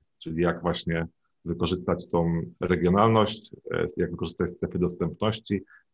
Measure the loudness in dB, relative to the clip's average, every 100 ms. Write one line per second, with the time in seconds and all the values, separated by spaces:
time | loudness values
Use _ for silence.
0 | _ _ -6 0 0 2 -2 -2 -2 -2
1 | -2 _ _ _ -8 -2 0 0 0 -2
2 | 0 0 2 0 -4 -6 0 2 4 6
3 | 6 6 2 -2 -14 -16 -6 -4 -2 -2
4 | -2 -2 -6 -2 -4 -2 -4 0 -2 0
5 | -6 0 -2 -2 -4 -4 -6 -20 _